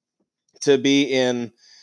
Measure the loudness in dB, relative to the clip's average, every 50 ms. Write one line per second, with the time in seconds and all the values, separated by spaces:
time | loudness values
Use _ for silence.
0 | _ _ _ _ _ _ _ _ _ _ _ -6 0 0 0 2 2 2 2 2
1 | 0 0 0 0 0 0 -2 -4 -6 -10 _ _ _ _ -20 _